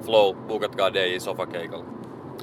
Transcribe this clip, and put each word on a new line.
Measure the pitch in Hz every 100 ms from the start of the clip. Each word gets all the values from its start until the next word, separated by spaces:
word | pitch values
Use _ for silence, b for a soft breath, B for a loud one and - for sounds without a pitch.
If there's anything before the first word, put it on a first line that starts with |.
Flow, | - 110 101 90
buukatkaa | 90 110 101 - 95
D | 95 92
J | 90
Sofa | 98 92 87
keikalla. | 87 85 85 85 - - - - -